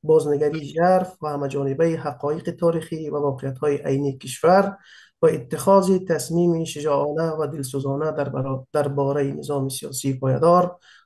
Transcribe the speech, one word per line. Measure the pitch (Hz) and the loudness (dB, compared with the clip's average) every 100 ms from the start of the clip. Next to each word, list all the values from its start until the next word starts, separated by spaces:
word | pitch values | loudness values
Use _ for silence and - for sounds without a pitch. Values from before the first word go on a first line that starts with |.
بازنگری | 156 156 147 143 147 156 | 4 4 4 0 0 -2
ژرف | 143 160 175 185 - - | -6 0 4 4 0 -8
و | 151 | -8
همه | 147 139 | -4 -4
جانبهٔ | 143 139 139 165 165 | -2 -2 0 0 0
حقایق | 151 131 143 160 170 | -6 -6 -4 -4 -6
تاریخی | 165 170 165 156 160 156 | -2 0 0 -6 -8 -6
و | 147 | -2
واقعیت‌های | 143 127 135 131 151 143 | -2 -2 -8 -2 -2 -2
عینی | 143 139 139 131 | -2 -2 -2 -4
کشور | 131 - 165 190 190 - _ - _ _ | -12 0 4 4 4 -4 _ -20 _ _
و | 160 | 2
اتخاذ | 139 - 156 - 196 185 185 185 | 2 -6 -2 4 6 6 2 2
تصمیم | 156 - 165 175 165 | -2 0 2 2 2
شجاعانه | 160 151 151 143 147 151 165 | -2 -4 0 0 0 0 -2
و | 156 147 | -2 -4
دلسوزانه | 139 131 139 135 139 156 | -4 -6 -4 -4 -2 -4
در | 151 135 | -4 -4
برا-، | 131 135 131 - | -4 -4 -6 -4
دربارهٔ | 151 143 139 139 147 139 | -2 -2 -2 -2 0 -2
نظام | 147 147 143 135 | -4 -6 -4 -4
سیاسی | - 147 135 135 131 | -6 -8 -4 -4 -2
پایدار | 131 131 165 175 180 - _ - | 0 2 6 6 4 -4 _ -20